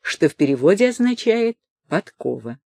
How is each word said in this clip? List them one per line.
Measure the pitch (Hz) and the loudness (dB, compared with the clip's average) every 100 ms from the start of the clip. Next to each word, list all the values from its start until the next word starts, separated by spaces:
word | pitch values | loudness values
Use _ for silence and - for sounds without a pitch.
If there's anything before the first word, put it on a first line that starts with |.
что | - - 156 | -8 0 -2
в | - | 0
переводе | 143 135 139 202 247 | 0 2 2 4 2
означает | 233 240 240 - 226 233 233 _ _ _ | 2 -2 0 0 0 0 -4 _ _ _
"подкова". | 160 - _ 131 127 117 135 | -6 -6 _ -8 -8 -10 -16